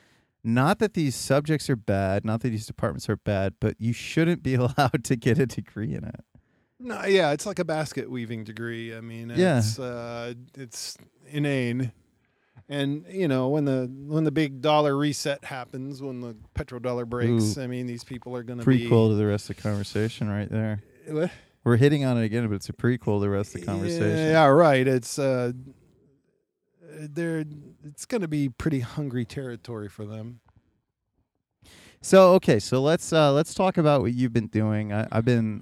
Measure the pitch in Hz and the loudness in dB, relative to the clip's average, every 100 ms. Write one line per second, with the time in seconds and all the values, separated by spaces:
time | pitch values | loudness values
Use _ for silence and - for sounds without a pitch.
0 | _ _ _ _ - 120 143 208 208 - | _ _ _ _ 0 2 2 2 0 0
1 | 147 117 - 135 151 151 - 123 - 98 | -2 -2 0 0 2 -2 0 -2 0 0
2 | 95 98 110 113 127 110 110 - 117 71 | 0 0 0 -2 -2 -4 -6 -6 -6 -4
3 | - 101 - 101 95 - 110 - 113 117 | -4 -4 -2 -2 -2 -2 -4 -2 -4 -4
4 | - - 165 175 131 127 123 - 135 147 | -2 0 2 0 0 0 2 2 2 0
5 | - 117 127 113 127 - - - 107 - | -2 0 2 2 0 -4 -10 -8 -6 -6
6 | - - - _ _ _ _ - 247 208 | -10 -14 -18 _ _ _ _ -16 -12 -4
7 | 196 190 156 147 208 185 170 156 151 - | 2 4 4 0 -4 -4 -2 -2 -4 -6
8 | 110 127 113 113 107 110 117 113 117 113 | -6 -6 -6 -8 -10 -10 -8 -8 -10 -12
9 | 113 113 117 120 180 131 110 110 127 120 | -14 -12 -4 0 2 4 2 -2 -6 -8
10 | 117 117 120 120 127 - 127 - - - | -8 -8 -10 -12 -16 -18 -16 -14 -14 -16
11 | - _ 143 147 147 135 123 120 127 - | -20 _ -8 -4 0 0 0 -2 -4 -8
12 | _ _ _ _ _ 123 - 143 139 147 | _ _ _ _ _ -20 -10 -4 -4 -4
13 | 175 190 170 131 131 151 143 131 127 135 | -8 -4 0 0 0 0 0 0 -4 -8
14 | 143 156 156 143 151 135 151 151 151 139 | -4 -2 0 0 -2 -2 2 4 4 2
15 | 147 139 156 143 - 135 123 131 135 135 | 0 -2 -4 -6 -8 -12 -12 -12 -12 -12
16 | 139 123 120 110 - - 151 123 123 123 | -12 -10 -12 -14 -14 -12 -10 -8 -6 -4
17 | 120 120 120 117 107 104 123 123 123 117 | -4 -2 2 2 2 -2 -6 -6 -8 -10
18 | - 127 123 123 117 120 117 131 120 117 | -12 -14 -10 -10 -10 -2 2 2 4 6
19 | 110 107 107 104 - - 107 104 101 104 | 6 4 2 0 -4 -8 -4 -4 -4 -2
20 | 110 - 107 101 101 110 110 104 - _ | -2 -4 -4 -4 -4 -4 -4 -6 -10 _
21 | - 156 175 - _ _ 117 117 143 147 | -8 -4 -4 -6 _ _ 2 6 6 4
22 | 131 120 113 113 117 101 - - 120 123 | 2 0 0 0 -2 -4 -6 -2 0 0
23 | - 104 101 101 104 90 - 98 127 170 | 0 0 0 -2 -4 -8 -6 -4 -4 -2
24 | 107 160 156 160 147 143 165 135 131 127 | 0 0 4 6 8 8 8 6 4 0
25 | 117 - 135 127 123 127 131 - _ _ | -2 -2 0 0 -2 -6 -14 -20 _ _
26 | _ 135 _ _ _ _ _ _ 165 156 | _ _ _ _ _ _ _ _ -20 -14
27 | 151 147 170 160 151 147 143 - 151 147 | -10 -6 -4 -2 -4 -10 -20 -20 -20 -18
28 | - 247 170 151 139 - 165 139 117 - | -6 -4 -2 0 -2 -2 -2 -2 -2 -6
29 | 143 123 113 - 131 117 - 113 104 - | -4 -4 -6 -8 -12 -12 -12 -10 -10 -12
30 | 104 110 113 120 _ _ _ _ _ _ | -12 -12 -14 -16 _ _ _ _ _ _
31 | _ _ _ _ _ _ - - - _ | _ _ _ _ _ _ -20 -20 -20 _
32 | - 190 185 185 - 117 - 127 139 170 | 6 8 10 8 6 4 2 0 2 0
33 | - 160 147 139 160 - 190 180 151 143 | 2 4 4 4 0 0 0 4 4 4
34 | 107 123 127 117 110 110 110 107 107 104 | 2 0 0 0 0 0 0 0 -2 -2
35 | 110 110 117 120 110 104 | -2 0 2 2 0 -4